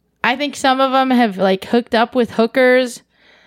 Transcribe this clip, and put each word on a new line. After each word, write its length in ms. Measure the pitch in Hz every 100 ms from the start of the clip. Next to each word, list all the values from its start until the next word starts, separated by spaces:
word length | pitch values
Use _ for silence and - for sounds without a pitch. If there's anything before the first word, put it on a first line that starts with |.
| _ _
I 140 | 226 262
think 180 | 285
some 260 | - 269 262
of 120 | 269
them 180 | 262 262
have, 280 | 247 226 185
like, 260 | 190 190
hooked 280 | - 240 240
up 220 | 220 233
with 160 | 254 233
hookers. 720 | - 226 269 254 254 247 - _ _ _ _